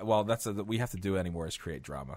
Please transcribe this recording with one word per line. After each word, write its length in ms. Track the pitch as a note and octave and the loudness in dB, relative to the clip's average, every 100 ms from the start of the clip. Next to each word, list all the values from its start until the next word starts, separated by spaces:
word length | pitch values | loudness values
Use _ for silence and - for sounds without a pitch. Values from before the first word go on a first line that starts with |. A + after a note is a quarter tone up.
well, 220 | G#2+ G#2+ | 4 4
that's 220 | G#2 A#2 A2+ | 6 2 0
a, 60 | |
that 100 | G#2 | -2
we 140 | G2+ A2+ | 0 0
have 140 | A#2+ | 0
to 40 | F#2 | -2
do 200 | G2 F#2+ | 2 2
anymore 280 | F2 E2+ D#2+ | 2 -2 -4
is 100 | - | -6
create 240 | F2 D2 | -6 -8
drama. 340 | C2+ C#2+ C2 | -6 -8 -8